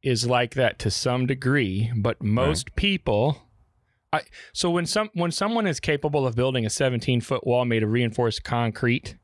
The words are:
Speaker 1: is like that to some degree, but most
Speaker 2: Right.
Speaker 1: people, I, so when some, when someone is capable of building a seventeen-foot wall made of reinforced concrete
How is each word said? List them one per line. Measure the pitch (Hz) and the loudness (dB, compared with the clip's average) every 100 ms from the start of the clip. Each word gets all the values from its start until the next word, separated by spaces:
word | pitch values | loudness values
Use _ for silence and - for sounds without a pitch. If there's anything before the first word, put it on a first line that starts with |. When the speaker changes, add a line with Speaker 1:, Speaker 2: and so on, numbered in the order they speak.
Speaker 1:
is | 135 120 120 | 0 0 2
like | 123 120 - | 0 0 0
that | 123 - | 0 0
to | 107 | -4
some | - - 123 127 | -2 -2 0 0
degree, | 131 127 143 107 95 113 120 | -2 0 2 0 0 -2 0
but | 107 110 | -2 -2
most | 107 110 135 156 - | 0 2 2 0 -4
Speaker 2:
Right. | - | -2
Speaker 1:
people, | 202 190 - 104 131 151 _ _ _ _ _ _ _ | 0 0 0 2 2 -2 _ _ _ _ _ _ _
I, | 156 - - - | -4 -4 -18 -16
so | - 180 | -4 0
when | 170 170 | 0 0
some, | 208 214 | -2 -2
when | - 170 | -2 -2
someone | 160 202 233 208 | 0 0 0 0
is | 147 | -2
capable | - 147 151 147 131 | -2 0 0 0 0
of | 117 | 2
building | 127 131 110 | 0 2 -2
a | |
seventeen-foot | - 135 123 - 123 - 131 - | 0 0 0 0 0 0 -4 0
wall | 120 123 | 0 2
made | 113 | 2
of | 107 | 2
reinforced | 117 120 110 120 - | 2 0 2 0 0
concrete | - 120 117 107 123 120 - - | -4 0 0 0 2 0 -2 -18